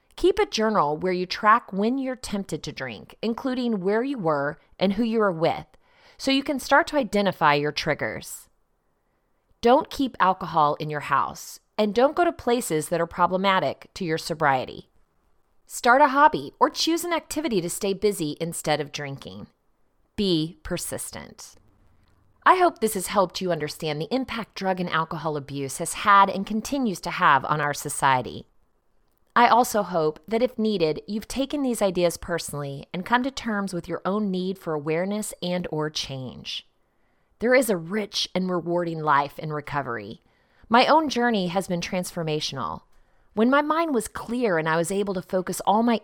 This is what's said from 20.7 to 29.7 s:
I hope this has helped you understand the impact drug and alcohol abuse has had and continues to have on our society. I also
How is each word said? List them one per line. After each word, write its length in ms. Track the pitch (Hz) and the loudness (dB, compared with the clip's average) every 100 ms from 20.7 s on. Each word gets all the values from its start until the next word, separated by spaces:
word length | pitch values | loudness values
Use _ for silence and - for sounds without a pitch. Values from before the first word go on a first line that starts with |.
| 175 - - - - 71 - - - _ _ _ _ _ _ _ _ | -8 -6 -10 -10 -12 -16 -18 -20 -20 _ _ _ _ _ _ _ _
I 100 | 269 | 4
hope 240 | 370 359 - | 6 4 2
this 160 | 214 | -2
has 140 | 196 - | -2 -2
helped 320 | 208 185 - | 0 0 0
you 100 | 185 | -2
understand 500 | 160 147 - 156 147 | -2 -4 -6 -6 -4
the 140 | 156 | -4
impact 400 | 262 254 226 202 | -4 -4 -8 -10
drug 240 | - 190 185 | -6 -4 -2
and 100 | 175 | -2
alcohol 480 | 160 160 160 160 147 | -2 -2 -4 -4 -4
abuse 420 | 139 139 135 - | -6 -8 -6 -6
has 160 | 165 | -8
had 360 | - 214 202 196 | -2 6 8 8
and 160 | 185 196 | 4 -4
continues 540 | 220 214 285 240 170 | -6 -4 -2 -2 -4
to 100 | 175 | -6
have 340 | 165 180 139 | 2 6 6
on 160 | - 151 | 4 0
our 140 | 147 | 0
society. 720 | 143 147 - 139 131 120 80 - _ _ _ _ _ _ _ _ | -4 -6 0 2 2 0 -10 -18 _ _ _ _ _ _ _ _
I 140 | - 240 | 4 6
also 340 | 226 247 | 6 4